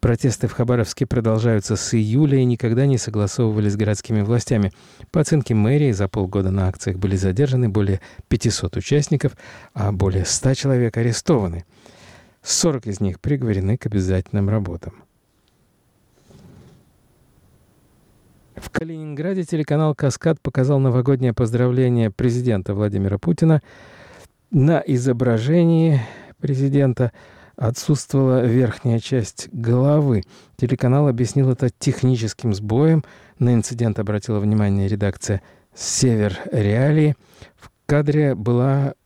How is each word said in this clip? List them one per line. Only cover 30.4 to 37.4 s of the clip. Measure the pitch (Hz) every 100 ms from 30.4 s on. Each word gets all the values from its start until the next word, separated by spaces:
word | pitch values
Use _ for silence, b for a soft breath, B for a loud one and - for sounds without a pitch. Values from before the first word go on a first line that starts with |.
| B -
Телеканал | 123 127 127 131 147
объяснил | 120 123 - 131
это | 123 127
техническим | - - 131 127 123 110 - 120
сбоем. | 98 104 113 156 160 - B B B
На | 120
инцидент | 120 104 120 120 104
обратила | 101 104 - 107
внимание | 104 107 104 98 98
редакция | 101 101 - - 98 b b b
"Север | - - - 131 113 104 95 -
Реалии". | - 101 107 139 156 151 139 B B